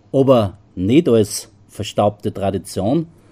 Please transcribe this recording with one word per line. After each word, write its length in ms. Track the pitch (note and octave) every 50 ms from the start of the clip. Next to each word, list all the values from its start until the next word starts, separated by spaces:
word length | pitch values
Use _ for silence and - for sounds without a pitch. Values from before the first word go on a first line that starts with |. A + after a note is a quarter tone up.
| _ - -
aber 460 | C3+ C3+ C3 C3 A#2 G#2+ F#2+ - - _ _ -
nicht 340 | F#2 F#2 G2 B2 D#3+ F3 C3+
als 420 | A#2 A2+ G#2 - - - - - _ _ _ _
verstaubte 640 | - - A2 - - - G#2 G#2+ G#2 - - G#2+
Tradition, 760 | G2 G2+ F#2+ G2 F#2+ F#2 - - - G2+ F#2 G#2+ C#3 E3+ D#3+ - - _ _ _